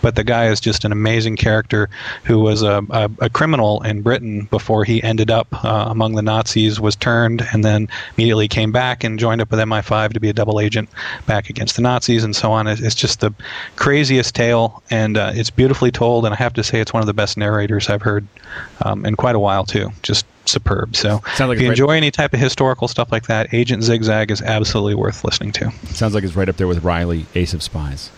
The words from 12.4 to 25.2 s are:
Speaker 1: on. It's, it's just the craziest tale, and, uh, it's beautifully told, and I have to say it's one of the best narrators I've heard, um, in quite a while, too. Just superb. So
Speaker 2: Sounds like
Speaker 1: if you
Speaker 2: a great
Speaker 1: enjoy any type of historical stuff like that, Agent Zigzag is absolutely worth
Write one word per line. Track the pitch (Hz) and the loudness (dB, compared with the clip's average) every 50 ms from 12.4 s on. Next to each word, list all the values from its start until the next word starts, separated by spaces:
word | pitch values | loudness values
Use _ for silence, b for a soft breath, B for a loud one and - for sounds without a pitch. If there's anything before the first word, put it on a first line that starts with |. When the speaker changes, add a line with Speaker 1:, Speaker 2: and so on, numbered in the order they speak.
| - 113 107 | 0 0 0
Speaker 1:
on. | 110 107 107 | 2 0 0
It's, | 107 110 | -2 -2
it's | 123 113 107 | -2 -2 -2
just | - - - - - | 0 -2 -2 -2 0
the | - 107 101 B B B B B B B B | -2 -2 -2 B B B B B B B B
craziest | - - 143 143 147 151 131 131 127 120 - - | -2 0 2 2 2 2 4 2 2 2 0 0
tale, | - 120 117 120 117 117 113 110 - _ - | 0 2 4 4 2 2 0 -2 -8 _ -4
and, | 123 113 110 107 107 113 | 0 0 0 2 2 0
uh, | 101 104 101 | 0 0 -2
it's | 120 110 - | -2 -4 -2
beautifully | - - 127 131 135 - 131 123 | 2 4 4 4 4 4 2 0
told, | 120 - 120 117 120 117 117 | 2 2 2 2 4 2 2
and | 110 107 | 0 0
I | - | 0
have | 127 120 117 | -2 -2 -2
to | - 107 | -2 -2
say | - - 117 | 0 0 -2
it's | 110 - - | -2 0 0
one | 113 110 | 0 0
of | |
the | 104 101 | 0 0
best | 107 104 98 - | 0 -2 -2 -2
narrators | - 104 104 107 107 101 101 107 101 101 - | -2 -2 0 0 0 0 0 0 -2 0 0
I've | 107 104 104 | -2 0 0
heard, | - 104 104 101 101 _ B B B B B B B B - | 0 0 0 -2 -6 _ B B B B B B B B -4
um, | - - 101 101 98 | -4 -2 -2 -2 -2
in | 104 107 | 0 0
quite | - - 127 120 | 2 2 2 2
a | 110 | 2
while, | 101 101 98 98 95 | 2 2 2 0 -2
too. | - - 107 104 104 107 - - | 0 -2 -2 -2 -2 -8 -10 -6
Just | - - - - _ _ _ _ | -4 -2 -2 -4 _ _ _ _
superb. | - - - - - 101 95 - - - | -2 -2 -2 0 0 -2 -2 -2 -4 -4
So | - - 107 104 107 - - - | -2 0 0 0 -2 -2 -6 -2
Speaker 2:
Sounds | - 135 127 | -2 0 0
like | 123 | 2
Speaker 1:
if | 113 127 | 2 2
you | 123 | 2
Speaker 2:
a | |
great | |
Speaker 1:
enjoy | 117 120 139 143 156 | 4 4 4 4 4
any | 160 156 147 | 2 2 0
type | - - 151 139 - | 0 0 -2 0 2
of | - | 2
historical | 139 131 - - 139 131 127 - - | 2 0 2 2 2 2 2 0 -2
stuff | 123 - - 120 117 | -4 -2 -2 -2 0
like | - 110 110 - | -2 -4 0 0
that, | 113 110 117 - - | 0 0 0 0 2
Agent | 117 120 117 127 113 113 | 0 2 2 0 0 2
Zigzag | 113 117 113 110 110 110 107 110 104 | 2 2 2 2 2 2 2 2 0
is | 107 98 - | -2 -4 -2
absolutely | 113 110 107 110 - - 110 101 104 104 | -2 0 0 0 0 0 0 0 0 0
worth | 101 104 98 101 - | 0 0 -2 -4 -2